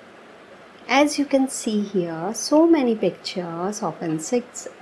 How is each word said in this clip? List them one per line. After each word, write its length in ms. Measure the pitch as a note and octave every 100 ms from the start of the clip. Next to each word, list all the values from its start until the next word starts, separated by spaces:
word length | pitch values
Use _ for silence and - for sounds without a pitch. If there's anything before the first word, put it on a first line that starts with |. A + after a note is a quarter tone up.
| - - - - - - - - -
As 320 | B3+ D4 C#4+
you 60 | C#4
can 240 | C4+ C4
see 320 | - - G#3
here, 500 | G3+ F#3+ E3+ D#3+ F3+
so 320 | A3+ - D4+ E4
many 300 | E4 A#3+ A3
pictures 880 | F#3+ - - F#3+ F3 E3 F#3 G#3
of 180 | F#3 D3+
insects 680 | E3+ D#3 - B3 A#3+ - - -